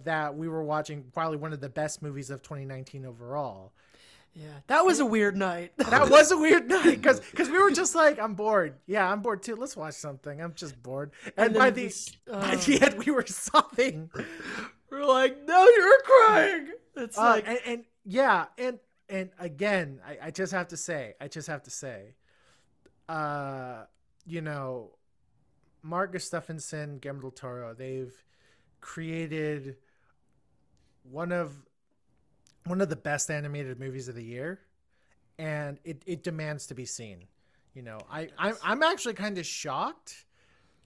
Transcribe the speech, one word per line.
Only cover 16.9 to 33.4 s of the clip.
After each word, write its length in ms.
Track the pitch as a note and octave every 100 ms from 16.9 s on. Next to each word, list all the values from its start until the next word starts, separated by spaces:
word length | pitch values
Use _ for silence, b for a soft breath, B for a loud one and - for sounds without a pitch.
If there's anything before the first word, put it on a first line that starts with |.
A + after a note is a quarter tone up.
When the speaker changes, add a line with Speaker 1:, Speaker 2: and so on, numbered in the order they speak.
| -
Speaker 2:
It's 200 | A#3 G#3
Speaker 1:
Uh, 40 |
Speaker 2:
like 240 | A3+ A3 G#3
Speaker 1:
and, 120 | B3 B3
and 180 | A#3+ A#3 _ G3+
yeah, 400 | G#3 C4+ F#3+ D#3+ -
and, 180 | B3+ A#3+ _ _ -
and 220 | F#3+ F#3 -
again, 600 | F3+ C#3+ G3+ G3 D#3 C3+ F#2
I, 220 | C#3+ D3+
I 40 |
just 200 | E3 F#3
have 140 | F#3+ F3
to 100 | D#3+
say, 380 | - D#3+ A#2 -
I 80 | C#3+
just 200 | E3 D3
have 160 | D3
to 80 | -
say, 420 | - C#3 A2 G2+ _ _ _ _ _ _ _ _ _ -
uh, 760 | D#3+ D3+ C#3+ C#3 C3+ B2+ A#2 G#2+ _ _ _ -
you 140 | E3
know, 500 | D#3 D3 C3+ B2+ A2 _ _ _ _ _ _ _ _ _
Mark 320 | D#3 F3 F#3+
Gustafsson, 840 | F3+ - E3+ - D#3+ - D#3 D3 C#3+
Guillermo 200 | C#3 C#3
del 100 | C3
Toro, 420 | - C3 B2 A#2+
they've 400 | A2+ C3 C3 B2+ - _ _ _ _ _ _
created 960 | - - D#3+ E3 D#3+ D#3 D3+ D3+ C3+ C3+ _ _ _ _ _ _ _ _ _ _ _ _
one 280 | B2+ C#3 F3
of, 240 | F3 D#3+ C#3+ _ _ _ _ _ _ _ _ _ _ -
one 160 | F#3
of 80 | F#3+
the 60 | D#3
best 340 | D3 D3 -
animated 500 | D3+